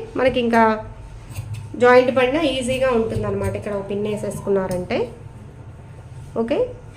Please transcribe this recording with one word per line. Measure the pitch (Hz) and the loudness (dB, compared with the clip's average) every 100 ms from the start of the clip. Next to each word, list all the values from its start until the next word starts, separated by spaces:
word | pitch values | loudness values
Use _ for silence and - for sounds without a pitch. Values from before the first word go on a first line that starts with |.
| 440 269 | -2 0
మనకి | 262 247 233 | 2 2 4
ఇంకా | 233 220 214 - - - - - - - - - - | 6 6 4 -4 -14 -14 -16 -14 -12 -10 -10 -10 4
జాయింట్ | 247 247 254 254 | 8 8 8 4
పడినా | 254 294 311 | 2 2 2
ఈజీగా | 262 240 262 262 233 | 0 -2 0 2 2
ఉంటుందన్నమాట | 220 226 208 196 196 202 | 2 -2 -2 -2 -2 -4
ఇక్కడ | 208 202 | -4 -6
ఒక | 196 | -4
పిన్ | 202 214 | -4 -2
వేసేసుకున్నారంటే. | 208 208 190 202 196 185 180 180 269 480 - - - - - - - - - - - - - | -4 -4 -4 0 0 2 -2 -2 -2 -2 -6 -16 -16 -18 -18 -18 -16 -18 -18 -16 -16 -8 -4
ఓకే, | 233 330 508 - - | 0 0 0 -4 -14